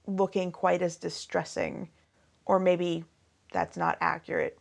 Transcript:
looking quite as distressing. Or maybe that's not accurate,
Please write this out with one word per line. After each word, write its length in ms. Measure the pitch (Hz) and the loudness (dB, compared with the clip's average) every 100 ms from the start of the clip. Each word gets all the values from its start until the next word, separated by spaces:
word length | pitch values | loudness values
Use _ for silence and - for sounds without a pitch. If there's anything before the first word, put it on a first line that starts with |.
| - | -4
looking 440 | 190 190 190 180 | 0 2 2 -2
quite 300 | 165 185 175 | 0 2 2
as 140 | 175 165 | 0 -2
distressing. 920 | 170 - - 180 160 - - - 190 _ _ _ _ _ - | -8 -8 -4 -4 -2 -4 -4 -4 -12 _ _ _ _ _ 0
Or 100 | 190 | 2
maybe 480 | 185 175 175 165 165 _ _ _ _ | 4 2 2 -4 -6 _ _ _ _
that's 240 | 180 170 - | -4 -2 0
not 220 | 170 165 | 0 0
accurate, 560 | 165 160 - 165 147 - | 0 -2 -4 -2 -2 -4